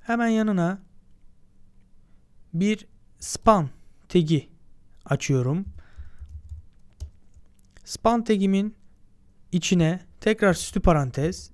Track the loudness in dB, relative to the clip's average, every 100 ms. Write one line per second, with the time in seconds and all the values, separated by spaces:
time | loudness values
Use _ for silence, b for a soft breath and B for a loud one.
0 | -4 -2 0 2 2 2 0 -2 -12 -20
1 | -20 -20 -20 -20 -20 _ -20 -20 -20 -20
2 | -20 -20 _ -20 -10 -2 0 0 -6 -20
3 | -20 -18 -12 0 4 4 2 -8 -20 -20
4 | 0 2 2 0 -2 -20 -20 -20 -20 -20
5 | -4 -4 0 0 0 -2 -6 -14 b b
6 | b b b -18 -16 -18 -18 -20 -20 _
7 | -18 -18 -20 -20 -20 -20 -20 -20 -16 -2
8 | 2 2 2 2 2 0 -2 -8 -20 -20
9 | -20 _ -20 _ -4 -4 2 2 2 0
10 | -8 -6 -2 2 2 2 -2 0 2 2
11 | 0 -4 -4 -6 -14